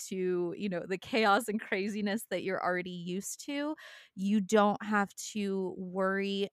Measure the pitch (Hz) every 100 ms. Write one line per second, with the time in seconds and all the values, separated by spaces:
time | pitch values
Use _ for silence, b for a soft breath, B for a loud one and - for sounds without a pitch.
0 | - 185 180 180 175 - 202 175 - 190
1 | - 226 214 202 226 208 - 196 202 208
2 | 202 214 - 180 185 185 175 180 185 180
3 | 175 180 - - - 285 294 311 B B
4 | B - 196 214 185 214 208 202 208 208
5 | 196 - - 214 196 190 185 - 185 185
6 | 190 196 196 196 196